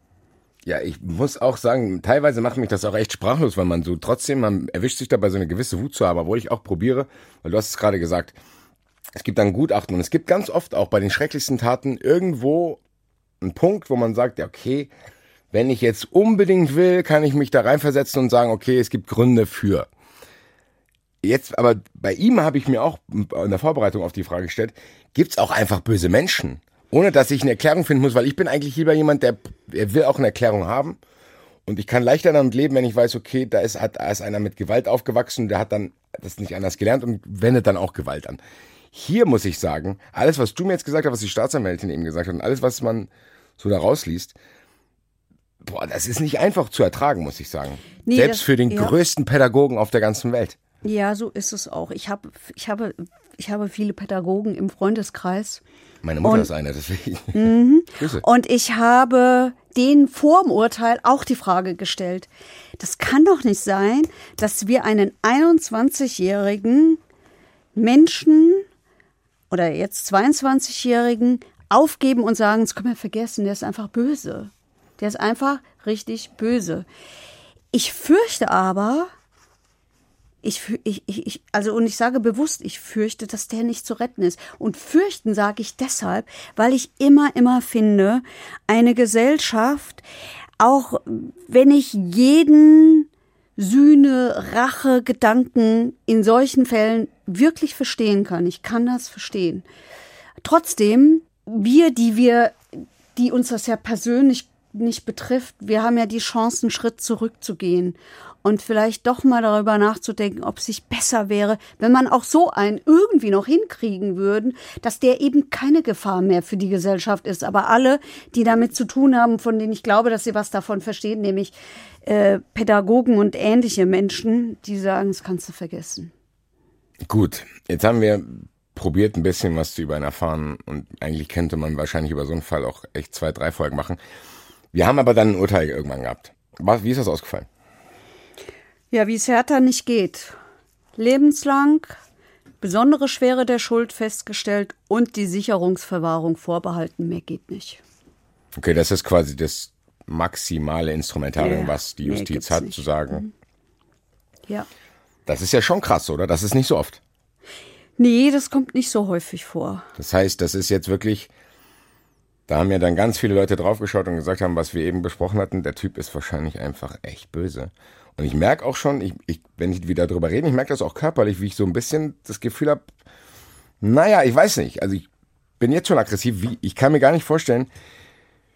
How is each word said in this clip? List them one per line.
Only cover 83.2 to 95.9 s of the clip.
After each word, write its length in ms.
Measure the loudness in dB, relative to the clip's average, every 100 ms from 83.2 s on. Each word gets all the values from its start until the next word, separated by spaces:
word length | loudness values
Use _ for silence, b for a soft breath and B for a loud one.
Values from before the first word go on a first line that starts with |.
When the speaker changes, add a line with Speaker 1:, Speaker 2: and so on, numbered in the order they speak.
| -12
Speaker 2:
dass 200 | -12 -10
der 160 | -6
nicht 220 | -6 -6 -10
zu 80 |
retten 300 | -8 -8 -2
ist. 160 | -2 -2 B B
Und 180 | -6 -6
fürchten 600 | 0 0 0 -2 -4 -2
sage 260 | -2 -4
ich 140 | -10 -8
deshalb, 500 | -8 -6 -4 -6 -6 B B 0
weil 180 | 2
ich 160 | 2 -2 _
immer, 320 | 6 6 6 2
immer 260 | 2 2
finde, 600 | 0 0 2 4 2 0 -4 B B B 0
eine 300 | 4 4 4
Gesellschaft, 1080 | 2 4 2 2 0 0 0 -2 -6 -20 B B B B B 2
auch 420 | 4 4 2 -6 -6 -10 -10 -16 2
wenn 220 | 6 8
ich 240 | 6 4
jeden 1120 | -4 -2 2 6 6 8 10 10 12 10 8 4 _ _ _ _ -6
Sühne, 920 | 0 6 8 8 8 4 0 -2 -4
Rache, 500 | 0 0 0 2 2
Gedanken 920 | 2 2 4 4 2 2 2 2 0